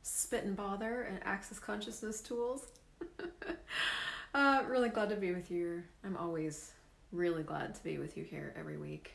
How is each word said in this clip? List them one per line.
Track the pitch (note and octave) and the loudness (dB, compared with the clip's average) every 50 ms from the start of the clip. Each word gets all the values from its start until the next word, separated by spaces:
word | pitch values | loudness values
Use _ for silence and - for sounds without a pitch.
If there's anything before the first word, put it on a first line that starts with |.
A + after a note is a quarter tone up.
Spit | - - - - - - B3 A3+ - | -4 -2 0 0 0 2 0 0 0
and | G3+ G3 | 0 -2
Bother | F#3 G3+ G3 G3 G3+ A3 A3+ A#3+ B3 | 0 0 -2 0 0 0 0 0 -2
and | A#3+ - F#3+ F3+ - | -2 -2 -4 -4 -2
Access | G3+ G3 F#3+ - - G#3 - | -2 -2 -2 -2 -8 -10 -8
Consciousness | - - G#3 G#3 G#3 A#3 A3 - - G#3+ A3 G#3+ | -4 -4 -4 -2 -2 -6 -6 -4 -4 -4 -4 -4
Tools. | - - B3 A#3 A#3+ A#3+ B3+ C#4 - - - - - - - - F4 E4+ - - | -4 -2 0 2 2 2 0 -2 -6 -10 -16 -20 -20 -20 -10 -10 -10 -10 -8 -8
<laughs> | F4+ F4 - - - - E4+ - - - - - - - - - - - - - - - - | -8 -8 -8 -8 -6 -6 -6 -6 -6 -6 -2 0 0 0 0 0 -2 -4 -4 -6 -10 0 4
Uh, | C#4+ C#4 C#4 C4+ C4+ - | 6 8 8 8 8 6
really | - B3+ B3+ B3 A#3 | 6 6 6 6 6
glad | A3+ A3+ G#3 G#3 | 6 4 4 4
to | G#3+ | 4
be | G3+ G3 F3+ F3+ | 2 2 2 2
with | F3+ F3 - | 0 0 0
you. | F3 F3 F3 E3+ E3+ E3+ F3 - - - - | 0 0 2 0 0 -4 -6 -10 -16 -10 -6
I'm | G3 F#3+ | -4 -2
always | E3+ E3+ E3+ E3 D#3+ D#3 D#3 D3+ - - - - - - - - - - - | -2 0 0 0 0 0 0 -2 -4 -10 -14 -16 -20 -20 -20 -20 -20 -16 -6
really | - F3 F3 F3 E3 D#3+ | 0 2 4 4 4 2
glad | D#3 D3+ D#3 D3 C#3+ - - | 0 -2 -2 -2 -2 -2 -6
to | - - | -6 -4
be | E3 D#3 D3 | -4 -2 -2
with | C#3 D#3 - | -2 -4 -6
you | - D#3 | -8 -8
here | - D3+ C#3+ C#3+ - - D#3+ | -6 -6 -6 -6 -6 -8 -8
every | D#3 D#3 D3+ D3 | -8 -6 -6 -6
week. | D3+ D3 D3+ D3+ - - | -6 -6 -8 -8 -10 -14